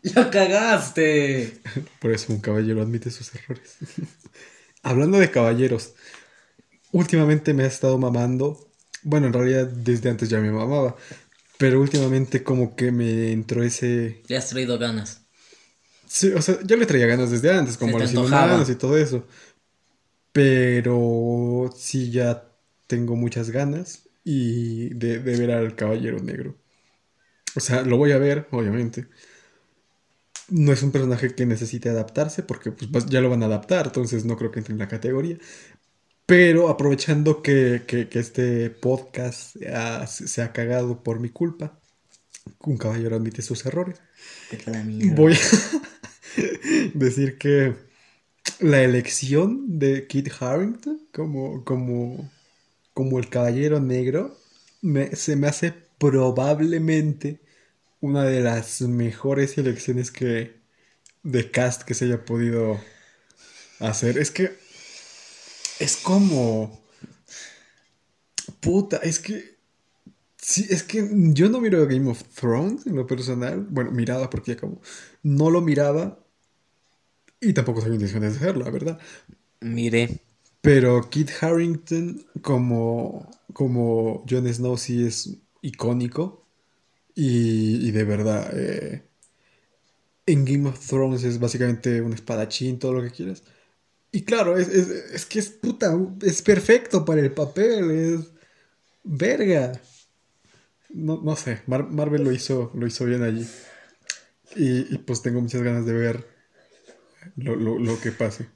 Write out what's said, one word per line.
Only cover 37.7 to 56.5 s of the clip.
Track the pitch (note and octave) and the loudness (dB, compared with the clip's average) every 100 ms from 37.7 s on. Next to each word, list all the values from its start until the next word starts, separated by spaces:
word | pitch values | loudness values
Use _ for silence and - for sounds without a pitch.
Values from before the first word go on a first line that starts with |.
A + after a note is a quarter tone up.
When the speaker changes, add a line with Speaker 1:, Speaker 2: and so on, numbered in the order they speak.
| A#2+ - | 2 -2
Speaker 2:
que, | A#2+ A2 | -4 -2
que | A#2+ | -4
este | A#2+ - B2 A#2+ A#2 | -4 -2 0 0 -2
podcast, | A#2 B2 C3 - - B2 A#2+ - A3 - | -2 -2 -2 -4 -8 -8 -10 -18 -16 -10
ah, | A#2+ A#2 A#2 B2+ | -6 -6 -6 -8
se, | - - | -10 -8
se | - | -6
ha | A#2 | -4
cagado | - A#2 B2+ B2 A#2+ | -4 -2 -2 -2 -4
por | - A2+ | -6 -6
mi | A#2+ | -6
culpa, | - E3+ E3 D3+ _ _ _ _ _ _ - - _ | -4 -6 -6 -14 _ _ _ _ _ _ -20 -20 _
un | - B2 | -6 -4
caballero | A2 A2+ A2+ A2+ | -2 -4 -4 -4
admite | A2+ A2 | -4 -8
sus | - A#2+ | -8 -6
errores. | C3 D#3 F3+ F3 _ _ - - - | -4 -4 -6 -10 _ _ -20 -20 -18
Speaker 1:
Vete | G#3+ - | -14 -10
a | |
la | A2 | -8
mierda. | A2 G#2+ F#3+ | -6 0 2
Speaker 2:
Voy | D3+ D#3 | 6 6
a | D#3+ | 6
<laughs> | - G#3 - D#4 - - - - - - - - C#4 D#4+ A#3+ | 4 2 2 -6 -8 -20 -20 -20 -8 -4 -4 -6 0 0 0
decir | D3+ B2+ B2 C3+ C3 | 0 0 2 -2 -2
que | C#3+ C#3+ C3+ A2+ - _ _ _ _ _ - - | 2 4 4 -2 -12 _ _ _ _ _ -10 0
la | E3 C#3 | 4 6
elección | B2+ B2 A#2+ - C3+ C#3+ G3 C4 C#4 D#3+ | 6 4 0 -6 0 2 2 0 -4 0
de | C#3 C3+ C3+ | 2 0 -2
Kit | C#3 C#3 - | -4 -4 -6
Harington | B2+ D3 G3+ A#3 D4 D#4 - | -2 -2 -2 -4 -8 -8 -10
como, | - D#3 C#3 C3+ D3 | -8 -6 -6 -6 -10
como, | A#2+ B2+ B2+ A#2+ A#2+ B2+ C#3 _ _ _ _ _ _ | -4 -4 -2 -4 -4 -8 -14 _ _ _ _ _ _
como | - C3+ B2+ | -4 -2 -2
el | A#2 | -2
Caballero | B2 A#2+ A#2+ D3 D3+ | 0 0 2 2 2
Negro | C3 B2+ B2+ D3 C4+ - _ _ _ _ | 0 0 0 -2 -4 -12 _ _ _ _
me, | F#3 C#3+ C#3 D#3 | -2 0 -2 -4
se | - C#3+ | -2 0
me | C#3+ | 0
hace | D3 E3+ E3 _ _ | 0 -4 -6 _ _
probablemente | D3 C3+ B2+ B2+ C3+ | 2 4 2 2 0